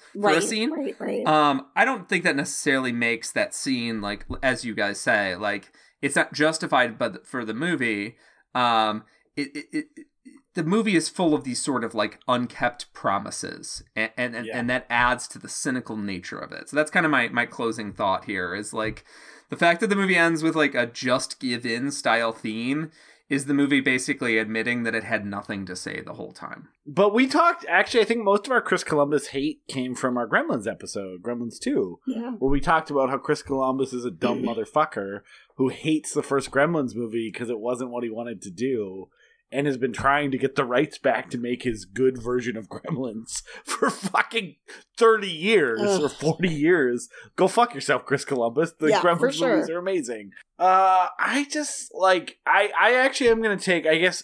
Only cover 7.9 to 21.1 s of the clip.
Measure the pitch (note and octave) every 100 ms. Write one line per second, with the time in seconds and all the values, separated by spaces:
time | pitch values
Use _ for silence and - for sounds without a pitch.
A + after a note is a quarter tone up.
7.9 | G#2 G2+ - _ _ _ C3 A#2+ A2+ A2
8.9 | G#2+ - _ _ - C#3 D3+ - D3+ D3
9.9 | - - _ - - _ - D#3 G#3 A3
10.9 | F3 - - F3 D3 C3 A#2+ - B2+ A2+
11.9 | A2 G#2+ - - B2 A#2+ - A#2+ - -
12.9 | - B2 G2 - - - - - - -
13.9 | - A2 - B2 A#2 A2 B2 A#2+ B2+ -
14.9 | A#2+ B2 B2 - - F#2+ - D3 B2+ A2+
15.9 | A2 G2+ F#2 - - - - - C#3 D3+
16.9 | F#3 D#3+ C#3 A#2 A#2 A#2 - A#2+ A2+ G#2
17.9 | - G#2 F#2+ - F#2+ F2+ F#2+ G#2 A2+ A2
18.9 | A2 - - - - _ C3+ E3+ E3+ G#3+
19.9 | G3+ F#3+ F3+ E3+ E3 D#3+ D#3+ D3 B2+ A#2
20.9 | - B2+